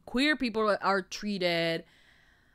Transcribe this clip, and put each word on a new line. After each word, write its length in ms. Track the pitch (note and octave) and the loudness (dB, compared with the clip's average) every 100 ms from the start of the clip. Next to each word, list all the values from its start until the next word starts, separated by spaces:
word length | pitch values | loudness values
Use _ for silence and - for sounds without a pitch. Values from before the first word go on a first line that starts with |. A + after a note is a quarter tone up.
| - | -6
queer 300 | A#3+ D4 D4+ | 0 2 2
people 420 | B3 A3 G#3+ - | -2 0 0 2
are 200 | F3 G3 | 2 0
treated, 840 | F#3 - G#3 G3+ F3+ E3+ E3 E3 - _ _ _ _ _ _ | -2 -8 -6 -2 0 0 0 -2 -6 _ _ _ _ _ _